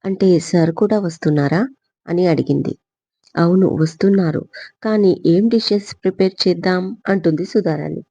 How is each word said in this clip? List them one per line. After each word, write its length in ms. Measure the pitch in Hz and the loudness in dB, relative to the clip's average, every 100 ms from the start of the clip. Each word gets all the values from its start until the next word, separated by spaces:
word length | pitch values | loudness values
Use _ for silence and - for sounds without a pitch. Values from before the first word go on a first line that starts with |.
"అంటే 240 | 196 190 190 170 | -6 0 4 4
సార్ 340 | - 175 160 | 2 0 0
కూడా 240 | 165 208 214 | 0 0 0
వస్తున్నారా?" 600 | 180 165 160 151 143 160 262 _ _ _ - | -4 -4 -2 0 0 0 -2 _ _ _ -6
అని 160 | 175 180 | 0 2
అడిగింది. 460 | 143 - 143 - - _ _ _ _ _ | 0 0 -2 -4 -8 _ _ _ _ _
"అవును, 320 | - 170 185 185 - | -2 2 2 2 0
వస్తున్నారు, 680 | 160 - 196 196 170 - - - - _ | -2 0 0 2 0 -4 -8 -20 -20 _
కానీ 280 | 220 214 196 180 170 | -4 2 2 2 2
ఏం 180 | 170 226 | 2 2
డిషెస్ 420 | 226 - 208 - | 0 0 -4 -4
ప్రిపేర్ 400 | - 190 190 190 | -6 -6 -2 -2
చేద్దాం?" 480 | 185 185 175 190 185 185 220 - | 0 -2 0 -2 -2 -6 -8 -4
అంటుంది 360 | 196 160 156 | -2 0 -2
సుధారాణి. 580 | 185 220 175 151 151 156 - | -2 -2 -2 -6 -8 -10 -14